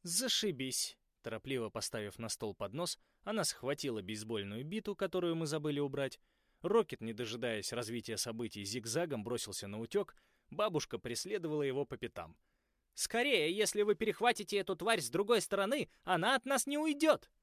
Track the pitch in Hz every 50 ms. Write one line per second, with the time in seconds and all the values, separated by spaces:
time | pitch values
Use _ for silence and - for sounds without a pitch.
0 | _ 175 170 190 262 240 - - 226 208 156 123 131 131 123 - - - - _
1 | _ _ _ _ - 117 110 107 - 135 135 123 113 104 _ 113 - - - 113
2 | 104 104 - - 113 107 - - 113 107 95 _ 101 98 101 151 180 170 - -
3 | _ _ _ _ _ 202 220 220 165 - - - - 131 147 143 - 139 117 107
4 | 95 90 110 107 110 110 113 104 101 98 104 117 135 156 190 220 214 - 196 -
5 | 202 180 - 185 175 170 165 165 165 147 151 156 147 151 147 143 143 139 135 139
6 | 139 131 - - _ _ _ _ _ _ _ _ - - 202 233 202 - 131 -
7 | 110 113 113 104 120 107 117 117 120 123 113 107 98 - - - 113 107 120 117
8 | 104 - 110 101 - 120 113 113 120 107 - 104 101 98 107 127 107 113 110 160
9 | 175 160 139 113 101 117 123 113 - 107 95 - - 98 101 110 117 - - 202
10 | 202 - - - _ _ _ _ _ _ - 165 208 208 175 147 - - - 110
11 | - 120 120 - - 185 214 202 165 160 151 151 147 135 127 139 143 - 135 117
12 | 120 113 _ - 82 78 - _ _ _ _ _ _ _ _ _ _ _ _ -
13 | - - - 233 247 285 254 190 151 160 180 208 214 185 - 208 208 208 208 -
14 | 226 220 196 - 220 240 233 - 208 - 202 196 185 - 190 156 170 214 226 196
15 | 131 117 123 170 208 247 240 208 165 - 202 196 196 202 269 302 - - _ _
16 | _ - 185 170 170 226 269 262 _ 269 277 262 - 277 285 294 311 320 294 285
17 | 311 311 277 - - _ _ _